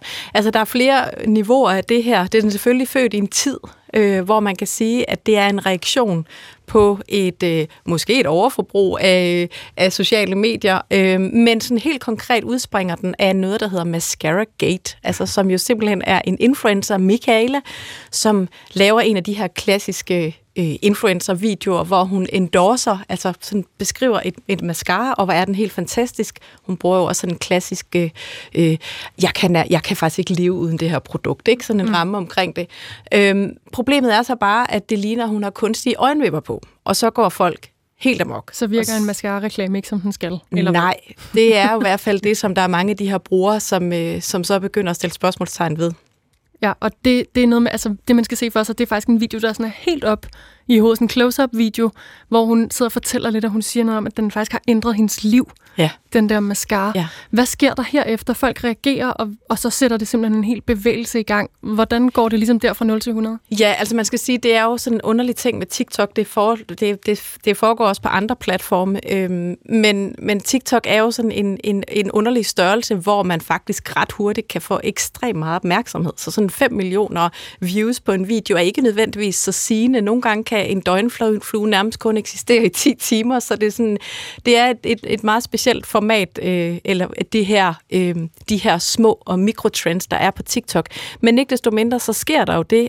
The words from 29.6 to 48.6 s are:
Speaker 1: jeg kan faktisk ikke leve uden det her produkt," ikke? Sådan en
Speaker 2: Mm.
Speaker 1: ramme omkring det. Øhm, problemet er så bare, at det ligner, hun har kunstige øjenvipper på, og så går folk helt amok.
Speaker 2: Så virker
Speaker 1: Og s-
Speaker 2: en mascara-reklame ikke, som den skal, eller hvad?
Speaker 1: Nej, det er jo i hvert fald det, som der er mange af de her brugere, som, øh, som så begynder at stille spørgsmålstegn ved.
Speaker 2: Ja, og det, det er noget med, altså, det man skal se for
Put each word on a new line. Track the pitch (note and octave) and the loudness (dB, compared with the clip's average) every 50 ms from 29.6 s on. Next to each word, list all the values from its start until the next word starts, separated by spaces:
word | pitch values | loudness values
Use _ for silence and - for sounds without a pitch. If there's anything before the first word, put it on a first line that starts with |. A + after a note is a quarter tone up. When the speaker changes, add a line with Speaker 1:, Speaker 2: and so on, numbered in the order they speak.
| - - | 2 2
Speaker 1:
jeg | F3 D#3+ - | 0 0 0
kan | - G3 | -2 -2
faktisk | - E3 D#3+ - - | -2 -2 -2 -2 -2
ikke | F3 - F#3 | -2 -2 0
leve | E3+ F3 F3+ F#3 | 0 2 0 0
uden | F3+ E3 E3 E3 | 0 -2 -2 -2
det | D3+ E3 E3 | -2 -2 -2
her | D#3+ C3 | -2 -4
produkt," | - - - D#3 - - C#3+ - - | -4 -6 -8 -6 -4 -4 -6 0 2
ikke? | A3+ B3 A#3+ - | 0 0 2 0
Sådan | - A3 G3+ | -2 0 0
en | F#3+ | 0
Speaker 2:
Mm. | A3 G3+ | 0 0
Speaker 1:
ramme | E3+ E3 F#3 G#3 | 0 0 0 -4
omkring | G3+ E3+ - - F#3+ F#3 E3+ - | -6 -6 -4 -2 -2 -2 -2 -4
det. | F3 F3 - - - - - - - - - - | -8 -10 -10 -12 -18 -18 -18 -20 -20 -6 0 2
Øhm, | G#3 G3+ G3 G3 G3 G3+ - - - _ _ | 4 4 4 4 2 0 -2 -4 -10 _ _
problemet | - B3+ A3+ C4+ C#4+ C#4+ B3+ A#3 G#3 | -6 -4 0 2 2 2 4 4 4
er | A3 A#3+ | 2 2
så | - B3 | 0 -2
bare, | A3+ G#3 G3 G#3 A#3 B3 - | 0 0 2 2 2 0 0
at | - G#3 - - | -2 -4 -2 -2
det | A3 G3+ | -2 -2
ligner, | G3 G#3+ A3+ A#3+ A#3 | -2 -2 -2 -2 -2
hun | A3 G#3+ G#3 G3+ | -2 -2 -4 -4
har | G3+ | -6
kunstige | G3+ - A3 G#3 A3 - - B3 A3 | -4 -4 -2 -2 -2 -2 -2 -2 0
øjenvipper | - B3 C4+ D4+ D4+ C#4 F3+ - D3+ | 2 2 2 2 2 0 0 0 -4
på, | - - A2+ - - - _ _ - | -6 -6 -8 -10 -12 -18 _ _ -4
og | - G3 | -4 0
så | - A#3 A3+ | 0 0 0
går | - A#3+ A3 F3+ | 2 2 0 0
folk | - - F#3 E3+ C#3 - - - _ _ _ _ _ _ | 2 0 0 0 0 -4 -12 -20 _ _ _ _ _ _
helt | - C4 A3+ F#3 | -2 0 0 0
amok. | F3 - A2+ A2 - - - | -2 -6 -8 -10 -12 -14 -8
Speaker 2:
Så | - A#3+ | -6 -4
virker | G3+ G#3+ A3+ G#3+ G#3+ A3 | -2 0 0 0 0 -2
Speaker 1:
Og | |
s- | G#3+ | -2
Speaker 2:
en | G#3 | -2
mascara-reklame | G#3 G3+ - - G3+ G3+ G3+ G#3 G#3+ - - F#3+ F#3+ F#3+ | -2 -4 -4 -6 -6 -4 -4 -6 -6 -4 -4 -4 -2 -4
ikke, | G3 - | -4 -4
som | - G#3+ G3 | -6 -6 -4
den | F3 G3+ | -4 -6
skal, | G3 - F3+ E3+ F3+ E3+ - _ | -6 -6 -6 -8 -8 -10 -8 _
eller | F#3 F3 F3 F#3 | -2 0 2 2
hvad? | F3 E3+ | 2 2
Speaker 1:
Nej, | E3+ F#3 F#3 - - - - - - - - | 2 2 0 -2 -6 -14 -20 -20 -14 0 2
det | A3 A3+ A3+ G#3+ | 6 6 8 6
er | G3+ G3 G#3 A3+ | 6 4 4 2
jo | A3 | 2
i | G#3 | 2
hvert | F#3+ F#3+ G3+ | 2 0 0
fald | - A3 G3+ F#3+ | 0 0 0 0
det, | G3+ G#3 A3 | 2 0 0
som | - - G3 F3+ | 0 0 0 2
der | F#3+ | 2
er | F#3 | 2
mange | F3+ F3+ E3+ F#3 G#3 | 2 2 2 0 0
af | G#3 | -2
de | G3 G3+ G3 | -2 -2 -2
her | G3 | -2
brugere, | F#3 - - F#3 F#3 F#3 G#3 G#3+ G#3 | -4 -2 0 0 2 4 2 2 0
som, | - - G3 F3+ F3 F3 F3 | 0 0 0 0 0 0 -2
øh, | E3+ E3 E3+ E3+ F3 | -2 -2 -4 -4 -6
som | - - - F3+ E3+ | -6 -4 -4 -2 0
så | - G3+ F#3+ | 0 0 0
begynder | F#3+ G3 - G#3 G3 E3+ | -2 -2 -2 -2 -2 -2
at | F3 | -2
stille | - - E3+ - | -4 -4 -6 -4
spørgsmålstegn | - - F#3 F#3 - F#3 - - - E3+ D#3+ D3+ | -2 -2 -2 -2 -2 -6 -6 -4 -4 -4 -2 -2
ved. | D#3 E3+ E3+ E3 - _ _ _ _ _ _ _ _ _ _ _ _ | -2 -2 -4 -4 -8 _ _ _ _ _ _ _ _ _ _ _ _
Speaker 2:
Ja, | A3 G3+ - - | -4 -4 -2 -2
og | - A3 - _ - | -4 -6 -4 _ 2
det, | B3+ B3 B3 - - - | 2 2 2 0 0 2
det | B3 B3 | 4 4
er | |
noget | A#3 A#3 A#3 A#3 | 4 4 4 2
med, | A3 | 0
altså, | - A3 - A3 G3+ - _ | -2 -4 -4 -4 -6 -2 _
det | - B3 | 2 2
man | A#3 A3 | 2 2
skal | - A#3+ | 0 -2
se | - A#3+ A3+ | -4 -4 -2
for | - A3 | 0 0